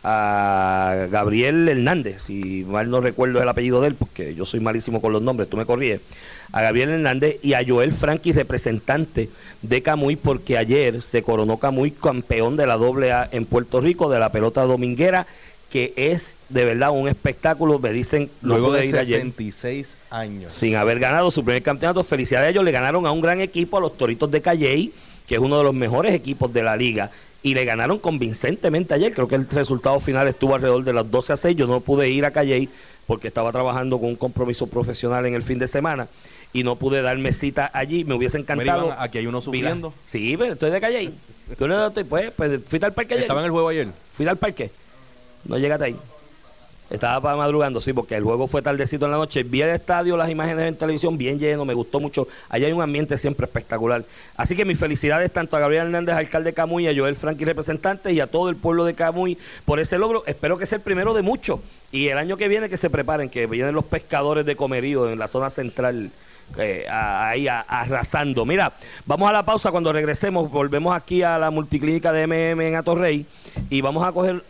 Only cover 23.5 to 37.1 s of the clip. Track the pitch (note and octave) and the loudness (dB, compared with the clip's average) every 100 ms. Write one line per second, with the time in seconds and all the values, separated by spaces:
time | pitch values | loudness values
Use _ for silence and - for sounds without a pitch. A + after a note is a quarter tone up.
23.5 | E3+ E3+ G3+ E3 - A#2+ A#2 D3 D3 F3 | -2 0 0 0 0 0 2 0 2 2
24.5 | E3+ C#3 C#3+ G3+ - - - - A#2 C3 | 2 2 2 0 -6 -20 -20 -4 0 4
25.5 | D3 C#3+ C3 A#2 B2 G3+ F3 C3+ C3+ B2+ | 4 4 4 0 2 2 0 -2 -2 0
26.5 | A#2 A2+ A2 B2 G#2+ G2+ - - - C#3 | 2 2 2 0 0 -4 -8 -20 -6 -2
27.5 | C3 B2 A2+ B2 G#3 F3 D3+ A#2 A2 B2+ | 0 0 0 0 0 -2 -2 -4 -2 -4
28.5 | F#3+ F3 D#3 F3+ D3 G#3+ G#3+ B2+ C3+ C3 | 0 0 0 0 2 0 0 0 0 0
29.5 | C#3+ B2+ B2 C3+ C#3 C#3+ C3 C#3 B2+ C3+ | -2 0 0 2 0 0 2 2 2 2
30.5 | C3+ C3 B2 C3 A#2 A2 B2 B2 C#3+ F3 | 2 4 2 2 0 2 0 0 0 2
31.5 | F3 B2 B2+ C3 C#3 C3+ C3+ C#3+ D3 C#3+ | 2 2 2 2 2 4 2 2 2 2
32.5 | B2+ C3+ - - - - A2+ A2+ A#2 A2+ | 2 0 -8 -20 -16 -4 -4 -2 -2 -2
33.5 | B2 B2+ B2 C3 B2+ A#2+ A#2+ B2+ B2+ B2 | 0 0 -2 -2 -2 -2 -2 -4 -2 -2
34.5 | A#2+ A#2+ B2 A#2 A#2 A#2+ B2 B2 A#2+ A#2 | -2 -2 -2 -2 -4 -2 0 0 -2 -4
35.5 | B2 B2 C#3 D#3+ C#3+ A#2 - - - - | -4 -2 -2 -2 -4 -8 -14 -20 -20 -6
36.5 | B2+ B2 A#2+ C3+ C3+ B2+ | -2 -2 0 0 2 0